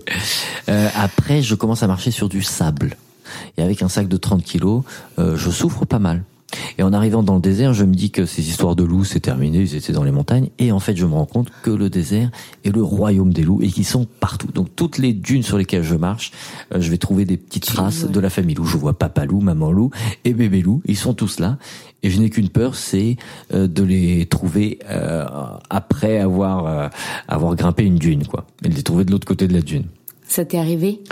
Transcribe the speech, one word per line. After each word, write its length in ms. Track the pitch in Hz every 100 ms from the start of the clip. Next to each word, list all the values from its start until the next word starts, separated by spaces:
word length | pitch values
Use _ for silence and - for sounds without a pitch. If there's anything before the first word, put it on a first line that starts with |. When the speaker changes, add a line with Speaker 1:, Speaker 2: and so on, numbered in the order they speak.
| - 92 104 - - - -
Speaker 1:
Euh, 180 | 104 107 110
après, 460 | 104 - - 147
je 140 | 120 107
commence 260 | 110 113
à 40 | 104
marcher 240 | 90 120
sur 180 | 113 101
du 120 | 95
sable. 520 | 95 - 80 76 - - _ _ - - - -
Et 40 |
avec 180 | 85 104
un 80 | 92
sac 180 | 104 98
de 100 | 92
trente 260 | - 95
kilos, 400 | - 87 92 117 135 - - -
euh, 160 | 85 80
je 140 | 90
souffre 360 | 85 170 - -
pas 140 | 117
mal. 240 | 95 85 95 _ - - - -
Et 60 |
en 100 | 95
arrivant 300 | 101 110 110
dans 120 | 98 92
le 60 |
désert, 320 | 92 98 135
je 100 | 110
me 100 | 95
dis 160 | 92 101
que 160 | - 87
ces 220 | - 78
histoires 260 | 82 87 85
de 60 | 85
loups, 180 | 92
c'est 160 | 98 82
terminé, 400 | - 65 73 82
ils 160 | 95 73
étaient 160 | -
dans 120 | 76 71
les 60 |
montagnes. 380 | 69 - 120 131 -
Et 120 | 123
en 80 | 98
fait, 160 | 104 92
je 100 | 87
me 80 |
rends 120 | 78 71
compte 240 | 117 120 -
que 80 | -
le 180 | 107 98
désert 420 | 90 78 104 120 - - -
est 60 | 101
le 120 | 104
royaume 520 | 101 101 104 98 92
des 100 | 85
loups 180 | 80 101
et 60 | 110
qu'ils 180 | - 95
sont 200 | 127 120 -
partout. 280 | 101 - -
Donc, 200 | - 180
toutes 240 | - 170 -
les 140 | 131
dunes 300 | 104 90 131
sur 140 | 113 101
lesquelles 260 | 92 92
je 120 | 80 82
marche, 360 | 87 113 - - - - -
euh, 60 | 90
je 100 | 82
vais 80 | 87
trouver 280 | - 98 95
des 100 | 90
petites 300 | - 92 -
Speaker 2:
Tu 80 |
Speaker 1:
traces 300 | 117 92 160
Speaker 2:
vois. 80 | 165
Speaker 1:
de 80 | 190
la 80 | 95
famille 260 | 95 87 107
loup. 100 | 82
Je 120 | 82
vois 200 | 73 -
papa 280 | 82 - 71
loup, 160 | 98
maman 300 | - 78 78
loup 180 | 90 123 - 113 -
et 100 | 120
bébé 280 | 117 113 95
loup. 200 | 87 135 -
Ils 100 | 98
sont 160 | -
tous 260 | 110 104 -
là. 180 | 85 139 - - - _
Et 80 | 98
je 80 | 92
n'ai 80 | 110
qu'une 200 | 113 95
peur, 260 | - 127 -
c'est, 420 | - 95 110 123 - - -
euh, 140 | 95 95
de 160 | 82
les 420 | 95 92 87 87 85
trouver, 520 | - 92 87 104 - -
euh, 360 | - - 80 71 71 62 50 -
après 500 | 95 - 101 107 110
avoir, 460 | 95 92 95 95 80
euh, 220 | 76 71 - - - -
avoir 280 | 80 85 85
grimpé 280 | 87 87
une 140 | 104 87
dune, 280 | 80 73 71
quoi. 200 | - - _
Et 60 | -
de 40 | 143
les 80 |
trouver 200 | - 170
de 80 | 180
l'autre 160 | 196 -
côté 200 | 190 190
de 40 |
la 80 | -
dune. 220 | 143 147 92 - - - -
Speaker 2:
Ça 160 | - 170
t'est 120 | 175
arrivé ? 420 | 160 170 185 214 -